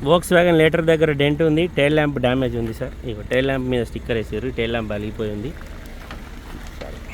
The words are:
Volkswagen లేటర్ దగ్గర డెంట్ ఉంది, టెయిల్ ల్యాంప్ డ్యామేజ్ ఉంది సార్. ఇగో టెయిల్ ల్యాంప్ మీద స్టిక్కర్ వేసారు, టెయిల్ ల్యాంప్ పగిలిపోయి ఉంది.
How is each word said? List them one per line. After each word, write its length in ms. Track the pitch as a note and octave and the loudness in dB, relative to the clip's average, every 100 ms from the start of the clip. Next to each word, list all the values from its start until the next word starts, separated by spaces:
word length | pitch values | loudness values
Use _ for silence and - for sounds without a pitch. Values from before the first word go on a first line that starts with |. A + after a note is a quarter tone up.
Volkswagen 480 | C#3 F3 - F3+ F3 | 2 2 4 4 6
లేటర్ 320 | E3 D#3 E3 | 6 6 4
దగ్గర 280 | D#3+ D#3+ D#3 | 2 4 4
డెంట్ 300 | C#3+ C#3+ D3 | 4 2 4
ఉంది, 240 | D#3+ D3+ F3 | 4 4 2
టెయిల్ 280 | - C#3+ | 2 2
ల్యాంప్ 240 | D3+ D3 C#3 | 4 2 2
డ్యామేజ్ 380 | B2 B2+ C3 A#2 | 2 2 0 0
ఉంది 180 | A2+ | -4
సార్. 320 | A2+ C3 - C3 | -4 -8 -8 -10
ఇగో 160 | G#2 | -8
టెయిల్ 240 | G#2 B2 C3+ | -2 0 2
ల్యాంప్ 220 | C3+ B2+ | 0 0
మీద 140 | B2 | 0
స్టిక్కర్ 340 | A2+ A#2 - A#2 | -2 -6 -4 -2
వేసారు, 340 | G#2+ G#2+ B2 | -2 -4 -4
టెయిల్ 220 | A#2+ A2+ | -4 -2
ల్యాంప్ 180 | A#2 A2 | -2 -2
పగిలిపోయి 420 | G#2 G#2+ A2 G#2+ | -4 -6 -4 -4
ఉంది. 200 | G#2 A#2 - - - - - - - - - - - - - C#2+ - - | -4 -8 -10 -14 -14 -14 -16 -14 -14 -14 -14 -14 -12 -12 -12 -12 -12 -12